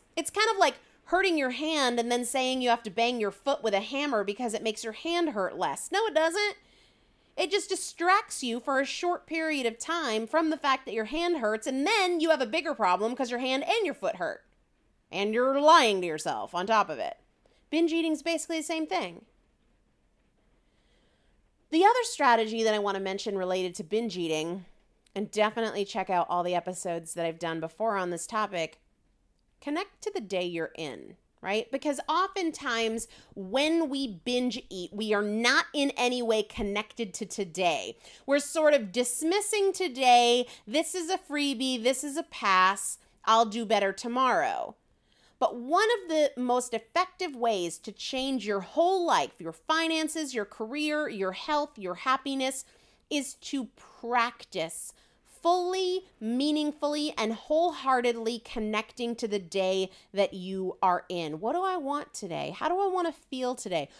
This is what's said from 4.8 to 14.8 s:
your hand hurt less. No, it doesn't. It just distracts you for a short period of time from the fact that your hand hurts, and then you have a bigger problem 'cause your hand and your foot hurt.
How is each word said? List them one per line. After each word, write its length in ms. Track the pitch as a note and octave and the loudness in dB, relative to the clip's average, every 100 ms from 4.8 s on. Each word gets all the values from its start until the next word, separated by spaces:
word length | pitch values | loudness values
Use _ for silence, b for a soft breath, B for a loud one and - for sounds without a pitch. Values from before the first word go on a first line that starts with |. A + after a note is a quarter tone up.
your 100 | A3+ | -8
hand 360 | G#3+ E4 F4 D#4+ | -8 -2 0 0
hurt 280 | G#3 F#3 D3+ | -2 -4 -2
less. 340 | E3 C3+ - | -2 -2 -4
No, 140 | G4 A4 | -2 0
it 80 | |
doesn't. 420 | D4+ D#4+ F#4+ G#4 - b b b b b b b - | 2 2 2 -2 -4 b b b b b b b -4
It 140 | D4 | 0
just 200 | G4 - | -2 -2
distracts 720 | F#4+ - - F4 G4+ - - | -6 -6 -2 2 2 2 -6
you 160 | B3 A#3 | -4 -4
for 200 | C#4+ C4+ | 0 0
a 60 | C4+ | 0
short 400 | - F4 F4 - | -2 -2 -2 -4
period 400 | D#4+ D#4+ D4 A#3 | -4 -2 0 -2
of 140 | A3+ | -2
time 480 | - E4+ C#4 A3 A3 | -4 -2 0 -2 0
from 240 | D#4 D#4+ | 2 2
the 60 | D#4 | 0
fact 280 | C#4+ C4 - | 0 0 -2
that 80 | |
your 120 | A3 G#3+ | -4 -2
hand 320 | D#4 F4 D#4+ | -2 0 0
hurts, 280 | A3+ A3 C4 | 0 -2 -2
and 220 | C4 D#4+ | 0 2
then 320 | A4 F4+ E4+ | 2 2 2
you 100 | D#4+ | 2
have 120 | D4 | 2
a 40 | A3+ | 0
bigger 300 | D#4 D#4 B3+ | -2 -2 0
problem 400 | F#3 F#3 A3 B3+ | 2 2 0 -2
'cause 160 | A#3+ | -4
your 80 | B3 | -2
hand 240 | C4 C4 | -2 -2
and 220 | - A4+ F4+ | 0 0 -2
your 100 | - | -2
foot 220 | F#3 F#3 | -4 -2
hurt. 280 | E3 - _ _ _ _ | -6 -6 _ _ _ _